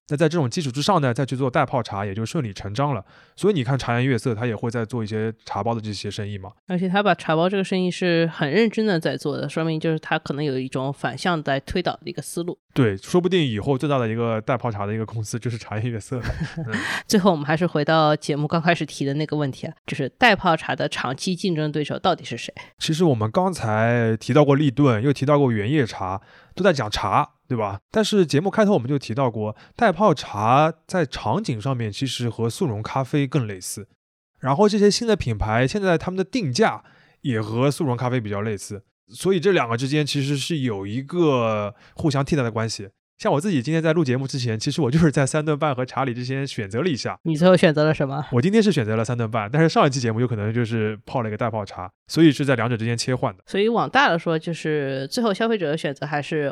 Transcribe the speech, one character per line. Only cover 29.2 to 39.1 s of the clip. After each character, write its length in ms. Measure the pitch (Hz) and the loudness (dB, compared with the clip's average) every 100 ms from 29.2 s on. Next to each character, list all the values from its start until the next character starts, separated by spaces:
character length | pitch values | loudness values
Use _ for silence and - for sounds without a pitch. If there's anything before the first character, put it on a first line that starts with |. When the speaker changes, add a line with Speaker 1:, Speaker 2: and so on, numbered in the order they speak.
| 131 | -2
Speaker 1:
过， 240 | 110 107 107 - - | -2 -6 -8 -16 0
袋 160 | 233 165 | 0 4
泡 180 | 214 | 2
茶 600 | 156 - 104 110 131 156 160 _ | 2 -2 -2 4 4 4 0 _
在 200 | 185 151 | -2 -2
场 360 | - - 139 | -4 -2 -2
景 200 | 220 117 | -2 -4
上 140 | 117 127 | -4 -4
面 140 | 113 | -4
其 160 | 101 135 | -4 -6
实 240 | - 120 | -2 -4
和 200 | 110 113 | -2 -4
速 160 | - 175 | 0 -2
溶 180 | 104 | -2
咖 180 | 110 135 | -4 -4
啡 240 | 135 151 139 | -2 0 0
更 220 | 143 110 | 0 -2
类 140 | 98 | -6
似， 260 | - - 98 _ _ _ _ _ | -10 -12 -14 _ _ _ _ _
然 160 | 131 139 | -2 2
后 100 | 208 | 4
这 100 | 214 | 4
些 140 | 202 | 4
新 160 | - 233 | 4 0
的 80 | 208 | 0
品 220 | - 107 | 0 -2
牌 280 | 104 113 131 | 0 2 2
现 160 | 208 | 0
在 160 | 196 160 | 0 0
他 140 | - | 0
们 60 | 185 | -4
的 60 | 180 | -2
定 260 | 262 165 | -2 -2
价 320 | 123 214 107 - _ _ _ | 2 0 0 -12 _ _ _
也 200 | 143 110 | -4 -2
和 300 | 107 113 135 | -2 0 0
速 140 | 139 151 | 0 -2
溶 100 | 120 | 0
咖 140 | 127 | 0
啡 100 | 127 | -2
比 100 | 104 | -4
较 120 | 101 | -4
类 160 | 110 101 | -4 -6
似， 260 | - 101 - _ | -8 -14 -16 _
所 260 | _ | _